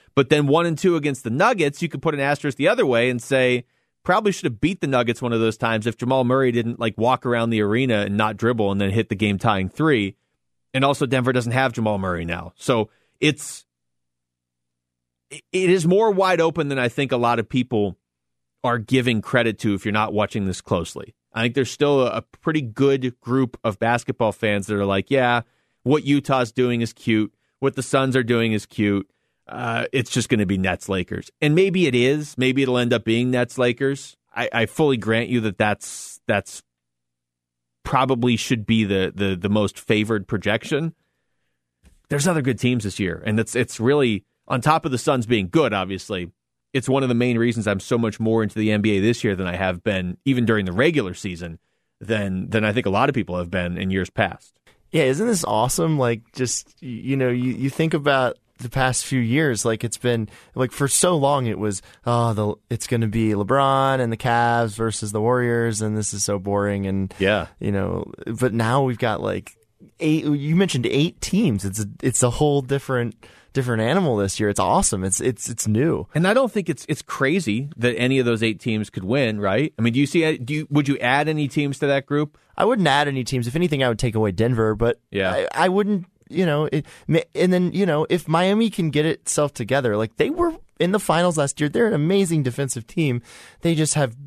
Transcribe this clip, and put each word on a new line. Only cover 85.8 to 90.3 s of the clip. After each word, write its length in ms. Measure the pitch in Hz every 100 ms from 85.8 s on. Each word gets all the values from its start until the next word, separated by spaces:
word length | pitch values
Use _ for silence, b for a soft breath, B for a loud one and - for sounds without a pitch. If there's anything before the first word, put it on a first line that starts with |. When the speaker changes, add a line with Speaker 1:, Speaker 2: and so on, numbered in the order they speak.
| 202 202 170 _ -
Speaker 2:
you 160 | 160 156
know, 180 | 147 156
it, 140 | 151 B B -
ma-, 140 | 160 -
and 180 | - 180
then, 200 | 180 180
you 120 | 160
know, 220 | 196 151 -
if 180 | 170 151
Miami 440 | 160 185 208 226
can 180 | - 160
get 160 | 143
itself 480 | 160 - - - 147
together, 460 | - 107 135 127 104
like, 180 | 110 -
they 140 | 226